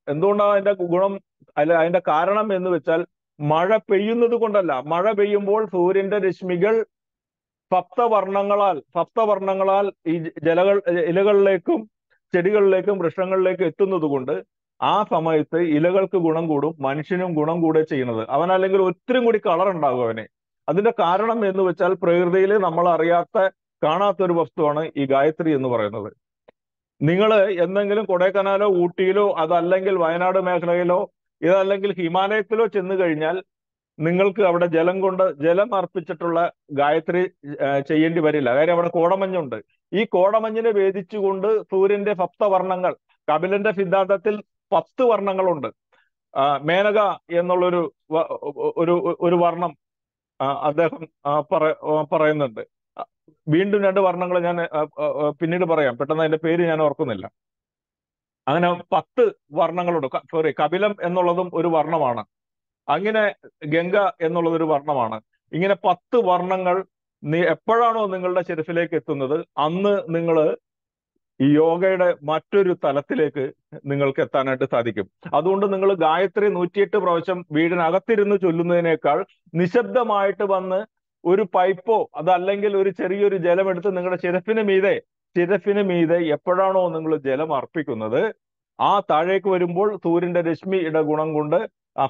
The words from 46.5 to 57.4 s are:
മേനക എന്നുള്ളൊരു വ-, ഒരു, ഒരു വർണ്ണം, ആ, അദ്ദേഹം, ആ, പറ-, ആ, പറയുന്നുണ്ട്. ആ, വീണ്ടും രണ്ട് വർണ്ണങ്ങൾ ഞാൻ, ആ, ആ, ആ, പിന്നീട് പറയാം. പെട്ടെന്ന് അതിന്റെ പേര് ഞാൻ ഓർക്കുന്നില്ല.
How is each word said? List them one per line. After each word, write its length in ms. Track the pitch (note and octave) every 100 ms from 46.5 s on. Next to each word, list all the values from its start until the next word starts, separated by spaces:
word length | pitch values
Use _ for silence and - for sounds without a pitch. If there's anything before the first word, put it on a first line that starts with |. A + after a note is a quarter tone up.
| C#3
മേനക 420 | D3+ F3+ G#3 G#3 G3+ D#3+ - E3+
എന്നുള്ളൊരു 420 | F3 F3+ F3+ F3 D#3+ - _
വ-, 160 | D#3+ - B2+ D3 C3+ D3 D#3
ഒരു, 400 | E3 F3 D3+ E3
ഒരു 140 | E3+ F3
വർണ്ണം, 380 | F3 E3 E3+ - _ _ _ _ _ _
ആ, 60 | C3+ C3+ D3+
അദ്ദേഹം, 380 | D3+ E3 C#4 D#3 _ C#3+
ആ, 80 | D3+
പറ-, 380 | C#3+ E3 D#3 D3 D3+
ആ, 100 | D#3 D3
പറയുന്നുണ്ട്. 520 | E3 D3+ D3+ C3+ A2 - _ _ -
ആ, 60 | - _ _ _ D#3+
വീണ്ടും 360 | D#3+ G3+ G#3
രണ്ട് 160 | G3 F#3+
വർണ്ണങ്ങൾ 400 | F#3 F3 F3+ F3+
ഞാൻ, 220 | F3 F3
ആ, 200 | E3+ D3+ D3+ -
ആ, 40 | D3+ C3+
ആ, 120 | D3 D3
പിന്നീട് 240 | E3 F3+ F3
പറയാം. 320 | D#3+ C#3 A#2+
പെട്ടെന്ന് 260 | C#3+ D#3
അതിന്റെ 180 | D#3 D#3 D#3+
പേര് 160 | E3+ E3+
ഞാൻ 140 | D#3+
ഓർക്കുന്നില്ല. 440 | D3+ C#3 C#3+ G2+ F#2 -